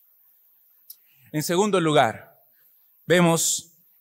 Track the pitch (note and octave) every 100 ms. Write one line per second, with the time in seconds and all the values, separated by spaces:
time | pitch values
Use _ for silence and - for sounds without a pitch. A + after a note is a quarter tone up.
0 | _ _ _ _ _ _ _ _ - -
1 | _ _ _ D#3 D3+ F3 G#3+ G3 D#3+ D3
2 | B2 G#2+ - _ _ _ _ _ _ _
3 | - F3 F3 E3 - - - _ _ _